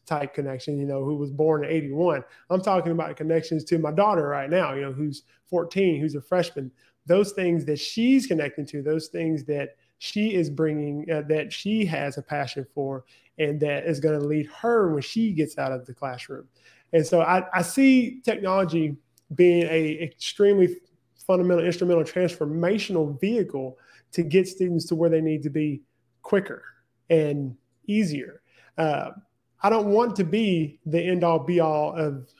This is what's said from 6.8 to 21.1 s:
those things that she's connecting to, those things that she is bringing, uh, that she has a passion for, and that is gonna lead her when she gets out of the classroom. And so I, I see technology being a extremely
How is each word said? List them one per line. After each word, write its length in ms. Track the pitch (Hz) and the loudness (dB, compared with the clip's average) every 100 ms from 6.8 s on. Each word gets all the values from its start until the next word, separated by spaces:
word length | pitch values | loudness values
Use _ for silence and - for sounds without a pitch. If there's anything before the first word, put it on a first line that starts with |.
| _ _ 156 | _ _ 2
those 260 | 185 202 | 2 2
things 320 | 196 180 170 143 | 0 0 0 0
that 120 | 143 | -4
she's 480 | - 226 240 269 - | -4 0 4 4 2
connecting 400 | 160 143 - 143 | -2 -2 -6 -10
to, 160 | 147 | -6
those 260 | 143 156 156 | -2 -4 -4
things 360 | 170 160 156 | -6 -2 -2
that 320 | 135 143 139 - _ - | -4 -6 -6 -12 _ -16
she 360 | - 208 214 | -6 -2 0
is 160 | 185 151 | 0 -2
bringing, 580 | 143 156 151 147 147 160 | 0 -2 -2 -4 -6 -4
uh, 120 | 151 147 | -4 -2
that 240 | 156 135 | -2 -2
she 320 | - 196 220 | -6 -2 0
has 340 | 190 147 143 139 | 0 -2 -4 -6
a 40 | |
passion 440 | - 147 131 143 131 | -8 -6 -6 -8 -10
for, 300 | 143 135 135 - _ _ - | -6 -6 -8 -14 _ _ -4
and 220 | 147 147 | -2 0
that 240 | 147 143 165 | -2 -2 -2
is 140 | 143 | 0
gonna 180 | 156 151 | 0 0
lead 280 | 147 151 - | 0 -2 -4
her 460 | - 233 233 180 | -4 0 2 2
when 100 | 147 | 0
she 300 | - 226 226 | -2 -2 0
gets 240 | 156 139 - | 0 -2 -2
out 120 | 135 | -6
of 140 | 131 127 | -6 -10
the 80 | |
classroom. 540 | - 135 123 - 135 - _ _ _ - | -10 -8 -8 -12 -16 -18 _ _ _ 0
And 140 | 165 147 | 2 4
so 140 | 175 | 2
I, 240 | 160 185 185 180 | 4 2 2 -2
I 60 | |
see 580 | 170 269 269 254 233 - | 0 4 6 6 4 -2
technology 760 | 233 202 190 190 175 165 151 143 _ _ - 156 | -4 -2 0 2 2 0 0 -4 _ _ -6 4
being 260 | 180 175 160 | 6 6 4
a 320 | 160 156 156 | 2 0 -4
extremely 760 | 175 - - - 202 196 180 180 _ _ _ | -8 -10 -8 2 4 6 4 2 _ _ _